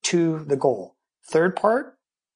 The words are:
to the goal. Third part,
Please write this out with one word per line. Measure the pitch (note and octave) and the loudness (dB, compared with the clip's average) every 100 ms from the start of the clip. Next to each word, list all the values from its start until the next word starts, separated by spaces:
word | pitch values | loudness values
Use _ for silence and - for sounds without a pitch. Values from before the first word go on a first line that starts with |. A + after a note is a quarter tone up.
to | - F3 E3 D#3 | -2 0 0 -2
the | D3 C#3 | -4 0
goal. | C#3+ G#2+ F2+ _ _ _ - | 0 0 -8 _ _ _ -2
Third | D#3+ F3+ - | 0 0 0
part, | G#3 B3 D4 _ _ _ _ | 0 0 -4 _ _ _ _